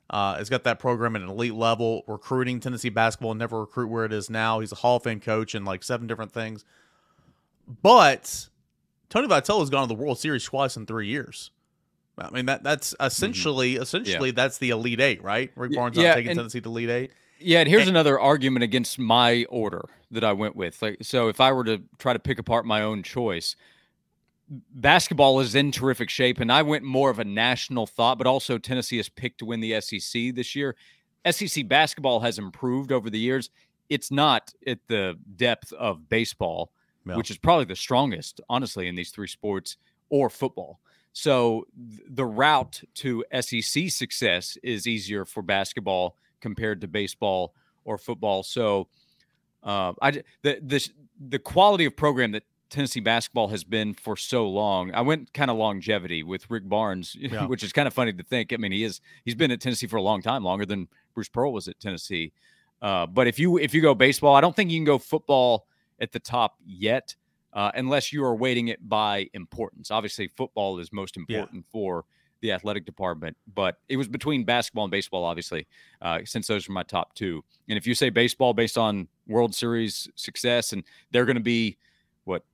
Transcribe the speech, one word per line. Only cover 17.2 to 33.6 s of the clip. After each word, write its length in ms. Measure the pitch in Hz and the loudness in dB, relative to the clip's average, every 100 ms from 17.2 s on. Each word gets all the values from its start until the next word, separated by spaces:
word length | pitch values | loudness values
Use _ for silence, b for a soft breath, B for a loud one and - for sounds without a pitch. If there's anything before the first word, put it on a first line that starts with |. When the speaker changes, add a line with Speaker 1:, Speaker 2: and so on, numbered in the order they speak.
| _ _ | _ _
Speaker 2:
Yeah, 200 | 180 165 | 4 6
and 80 | 151 | 8
here's 140 | 208 | 6
Speaker 1:
And 80 | 190 | 8
Speaker 2:
another 280 | 175 147 139 | 6 6 6
argument 440 | 131 147 131 127 | 6 4 4 2
against 360 | 120 127 113 - | 2 0 -2 -4
my 460 | 117 117 120 120 117 | 4 6 6 4 2
order 360 | 123 104 - - b b | -2 -2 -4 -10 b b
that 140 | 110 110 | 0 2
I 80 | |
went 220 | 101 107 95 | 2 -2 -4
with. 260 | 87 - | -6 -4
Like, 160 | 107 101 | -6 -6
so 280 | 110 127 117 | -2 0 0
if 100 | 101 | 4
I 140 | 131 | 4
were 100 | 135 | 6
to 180 | 113 107 - _ | 0 -2 -6 _
try 140 | 131 | 0
to 80 | 120 | 0
pick 180 | - 127 | 0 -4
apart 280 | - 117 113 | 0 0 2
my 160 | 107 | 0
own 220 | 107 107 | 0 -4
choice, 520 | 87 135 117 85 - - b b b b _ _ _ _ _ | -6 -4 -4 -2 -6 -10 b b b b _ _ _ _ _
basketball 920 | 139 - 139 139 175 - 143 139 135 | -20 -18 0 6 6 6 6 6 6
is 160 | 123 123 | 4 2
in 160 | 143 | 2
terrific 380 | - 135 123 113 | 0 0 0 -2
shape, 300 | - 127 127 | 0 2 2
and 120 | 117 | 4
I 100 | 135 | 4
went 220 | 151 151 | 4 0
more 260 | 131 131 135 | 0 2 2
of 100 | 113 | 2
a 40 | |
national 640 | 107 101 120 123 - 127 107 | -2 0 2 0 -2 -4 -4
thought, 300 | - 117 123 | 2 2 4
but 100 | 127 | 2
also 300 | 135 - 120 | 2 0 -4
Tennessee 420 | - 127 117 120 | -2 -4 -2 -4
is 100 | 101 | -6
picked 300 | - 127 - | -8 -10 -10
to 60 | 110 | -8
win 140 | 113 | -6
the 140 | 113 | -2
S 200 | 110 - | -2 -4
E 60 | 101 | -8
C 320 | - 120 120 | -6 -4 -4
this 240 | 123 123 139 | -4 -6 -4
year. 200 | 139 - b b b _ 175 | -6 -6 b b b _ -2
S 160 | 170 | -2
E 60 | 196 | -4
C 160 | - | -6
basketball 560 | 110 139 156 - 139 117 | 2 4 4 0 0 2
has 180 | 117 107 | 0 -4
improved 520 | 98 - 127 127 135 | -10 -6 -2 -2 0
over 180 | 131 110 | -2 -2
the 100 | 107 | -2
years. 300 | 120 135 131 _ | -2 -2 -4 _